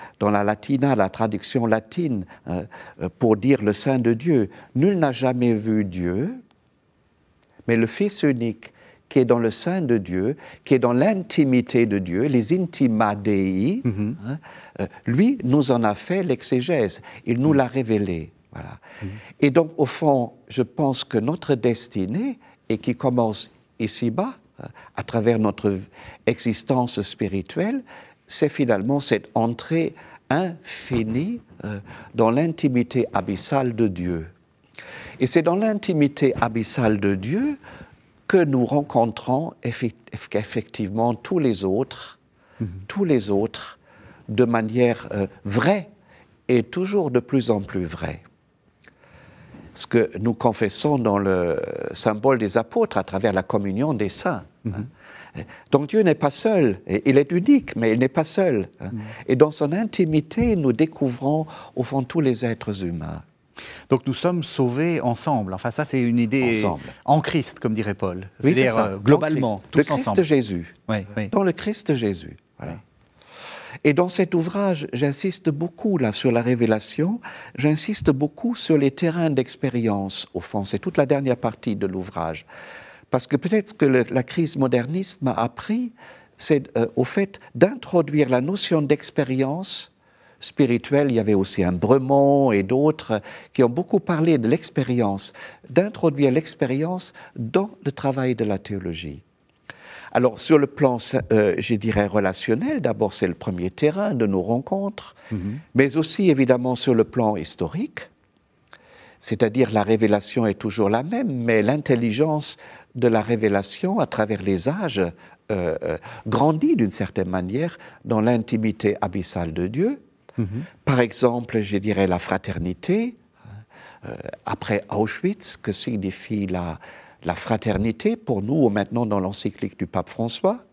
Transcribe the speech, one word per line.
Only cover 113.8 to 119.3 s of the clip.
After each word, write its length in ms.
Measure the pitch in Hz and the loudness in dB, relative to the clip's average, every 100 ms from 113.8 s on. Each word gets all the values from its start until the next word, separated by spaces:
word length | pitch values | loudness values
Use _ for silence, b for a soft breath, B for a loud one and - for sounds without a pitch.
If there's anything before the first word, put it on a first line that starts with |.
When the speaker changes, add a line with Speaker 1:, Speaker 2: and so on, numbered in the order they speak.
| 185 208 | -2 0
Speaker 1:
à 60 | 139 | -2
travers 360 | - 107 104 | 0 -2 -2
les 280 | 92 95 90 | 0 0 0
âges, 300 | 175 185 104 | -2 -2 -2
euh, 800 | 87 - - - - 104 87 78 | -2 -4 -20 -16 -6 -4 -2 -4
euh, 140 | 82 80 B B - | -4 -6 B B -4
grandit 480 | 110 147 156 294 277 | 2 2 4 2 2
d'une 160 | 107 | 2
certaine 380 | - 95 - 92 | 0 -4 -4 -2
manière 480 | 92 90 113 165 - B B - | -2 -4 -4 -4 -8 B B -2
dans 160 | 113 | 0
l'intimité 760 | 110 120 110 113 110 101 104 104 | 2 2 0 0 0 0 0 0
abyssale 520 | 98 98 87 | -2 -4 -4